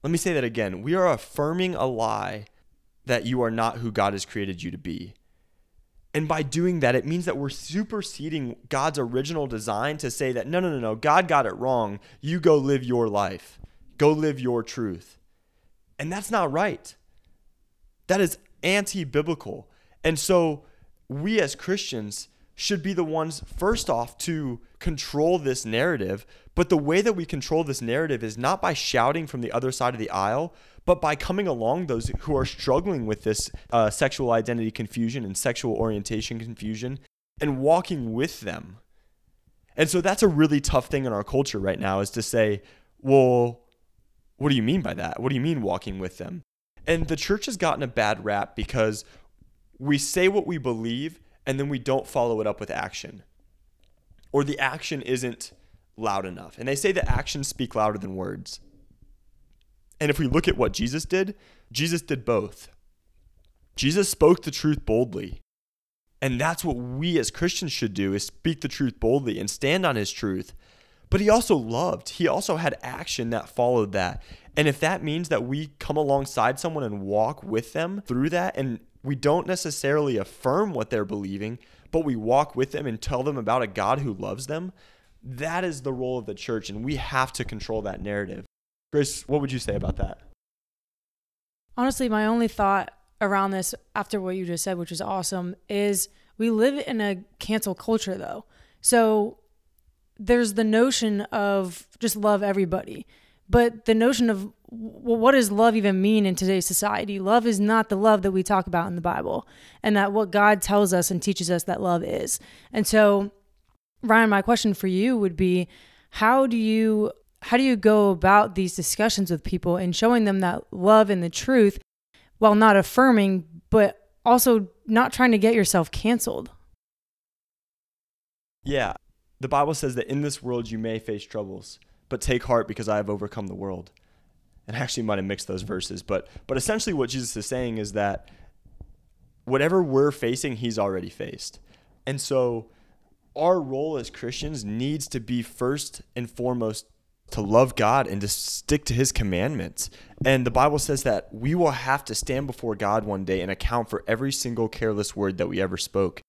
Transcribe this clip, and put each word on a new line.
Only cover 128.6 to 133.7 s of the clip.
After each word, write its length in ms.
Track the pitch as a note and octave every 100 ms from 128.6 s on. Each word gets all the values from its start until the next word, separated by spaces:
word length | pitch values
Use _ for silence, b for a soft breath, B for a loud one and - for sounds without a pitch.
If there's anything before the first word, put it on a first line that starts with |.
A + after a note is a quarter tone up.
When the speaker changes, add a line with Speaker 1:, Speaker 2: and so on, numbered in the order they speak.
Speaker 1:
Yeah. 300 | C3+ C#3 G#2+ - _ _ _ _
The 80 | C3
Bible 260 | C#3 C#3+
says 200 | D3+ C#3+
that 140 | B2 -
in 140 | C#3
this 200 | D3 C#3
world 260 | B2 B2 A2+
you 100 | A2
may 200 | A2+ A2
face 260 | A2+ G#2
troubles, 540 | - A2 G2+ F#2+ - - _ _ _
but 120 | B2+
take 240 | - B2
heart 220 | - A#2 G2+
because 220 | G#2+ G#2+
I 80 | G#2+
have 140 | G2+
overcome 360 | G#2 G#2 - G2
the 80 |
world. 380 | F#2 G2